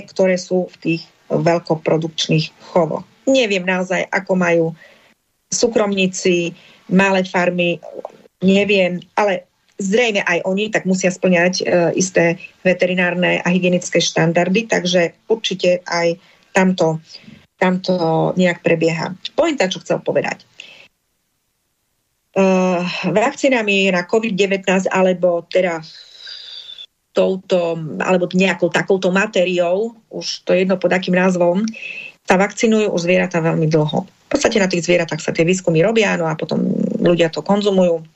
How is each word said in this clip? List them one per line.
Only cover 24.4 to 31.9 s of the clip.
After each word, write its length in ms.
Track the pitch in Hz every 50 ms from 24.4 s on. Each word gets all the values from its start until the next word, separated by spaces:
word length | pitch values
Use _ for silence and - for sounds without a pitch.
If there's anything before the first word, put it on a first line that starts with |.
| 202 190 196 190 190 - 185 190 185 -
alebo 560 | - 190 185 185 185 180 180 180 170 170 170
teda 360 | - - 185 180 180 170 160 160 160 - - - - - - - - - - - - - - - - - - - - _ _ _ _ -
touto, 640 | - 185 185 190 190 190 - 190 180 175 170 165 165 160 147 120 92
alebo 320 | - - 185 180 180 175
nejakou 400 | - 185 190 190 175 180 - 170
takouto 400 | 160 170 160 - 202 190 190 185
materiou, 880 | 180 196 202 220 220 202 175 175 185 175 175 170 180 190 220 233 233 - _ - -
už 320 | 175 170 - - - -
to 80 | - 180
je 120 | 180 190
jedno 120 | 190 196 185
pod 160 | - 175 180
akým 240 | 185 185 - 180 185
názvom, 480 | 185 190 185 180 175 175 175 196 220 220 220 - - -